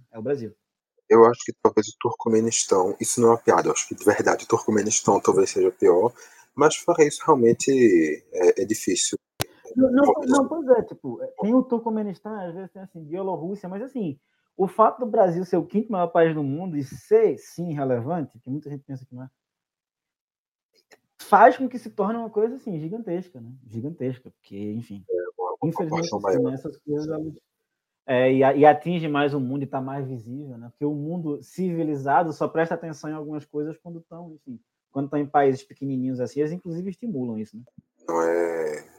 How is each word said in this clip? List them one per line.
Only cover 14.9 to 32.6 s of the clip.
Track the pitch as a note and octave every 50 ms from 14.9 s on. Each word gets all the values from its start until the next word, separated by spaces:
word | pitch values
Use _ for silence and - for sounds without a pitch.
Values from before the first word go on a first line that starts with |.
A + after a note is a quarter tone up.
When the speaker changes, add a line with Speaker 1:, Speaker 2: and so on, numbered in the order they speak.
| - -
Speaker 1:
do | B3+
Brasil | A3 G#3+ A3+ G3 F3+ E3 F3 F#3
ser | - -
o | E3+ D3+
quinto | - - G3+ A3+ - G#3+
maior | F3+ F3
país | E3+ - E3+ E3 E3 D#3
do | D#3 D3
mundo | C3+ C3+ D#3 F#3 F#3+ D#3
e | D3 C3+
ser, | C3 - - - _ G#3 A3+ A3+ F#3+ C#3 -
sim, | - - - - E3+ F3 D3+
relevante, | C#3+ C#3 C3 B2+ A#2 A2+ C#3 C#3+ D3+ C#3+ C3+ - -
que | _ B2+
muita | C3 D3+ - C#3+
gente | D3 C#3 C#3
pensa | - C3+ B2+ B2+
que | - B2
não | B2 C3
é, | C3 _ _ _ _ _ _ _ _ _ _ _ _ _ _ _ _ _ _ _ _ _ _ _ _ _ _ _ _ _ _ _ _ - _ _ _ _ _
faz | - - G#3 F#3+ A3 B3+ B3+
com | - C4+ B3
que | - A#3+
se | - A3
torne | - - F#3+ G3+ A3+ A#3
uma | A#3 A3
coisa, | A3 G#3 G#3+ A#3+ B3+
assim, | C4 - A#3 F3+ D3+
gigantesca, | D3+ D#3+ G3+ A#3 A3+ G#3 E3+ F3+ F3+ - _ B2+
né? | A2+ A#2 C3 C3 _
Gigantesca, | A#2 G#2 A2+ A#2 D3 E3 - B2 C3 C3 B2 _ F#2
porque, | - _ _ _ G2
enfim, | G2+ G#2 G#2 G#2+ A#2 A#2 A2 G2+ G2+ F#2 -
Speaker 2:
É, | F#2 F2+ F2+ F2+ - -
uma, | - - - -
uma | - E3
Speaker 1:
infelizmente, | E3 - F#3 D#3 D#3+ E3+ E3 -
Speaker 2:
proporção | G#2+ G2+ - G2
Speaker 1:
assim, | F#2 E2+ D#2+
Speaker 2:
maior. | - C3+
Speaker 1:
essas | C3+ - D#3+ C#3+ -
coisas, | _ D3 D3 D3 D3+ D#3
elas, | D#3 D#3 D#3 D#3+ D3+ - _ _ _ _ _ _ _ _ _ _ _ _ _
é, | - C3 B2 B2+ C3 C3+
e | C3 C3
a-, | C3+ C#3
e | C#3+ D3
atinge | D3+ D3 D3 - E3 F3 F3 D#3+ D#3
mais | D3 C#3+ C#3+ C#3+ C#3
o | D3
mundo | C3 B2 C3+ C#3+ C3+
e |
tá | C3+ - C3+
mais | C3 C3+ C#3 C#3+ C#3
visível, | C3 C3 A#2+ G#2+ A#2 B2 C#3 D3+ C#3 B2 A#2
né? | A#2 A#2+
Porque | - _ D3
o | D3 D3+
mundo | D3 C#3+ D#3 E3+ F3+ D#3+ D3+ D3 C#3 C3
civilizado | - - - F#3 F#3 E3+ E3 E3 D#3 D3+ C#3 C3+ C#3 C#3+ E3 F3 D#3+ D3
só | - D#3+
presta | D3+ - D#3+